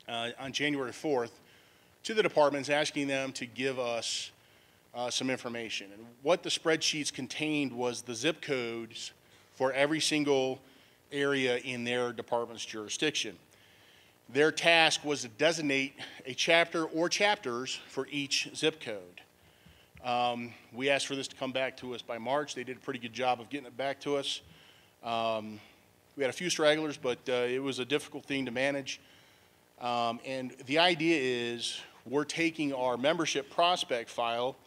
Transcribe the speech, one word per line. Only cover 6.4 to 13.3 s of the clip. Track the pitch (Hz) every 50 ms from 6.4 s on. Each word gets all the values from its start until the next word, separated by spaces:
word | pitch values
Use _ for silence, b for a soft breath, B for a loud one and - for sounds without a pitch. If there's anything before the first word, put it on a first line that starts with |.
| -
the | 170
spreadsheets | - - - 165 160 160 156 - - 147 139 - -
contained | - 131 117 - - 151 156 151 147 143 131 120
was | 120 123 123 120 110 -
the | - 120
zip | 107 120 156 170 - -
codes | - 143 127 120 117 117 117 113 110 110 - - - - _ b b b b b b _
for | - 131 131 131
every | 135 143 147 160 156
single | - - 156 151 147 143 139 135 131 131 131 127 B B B B B B B B B _ 143
area | 143 143 139 143 135 131 127 120 123
in | 123 131 127 123 120
their | 120 123 123 131 139 131
department's | 113 113 - 123 117 117 113 117 107 -
jurisdiction. | - - 110 107 104 - - 156 151 143 - - 110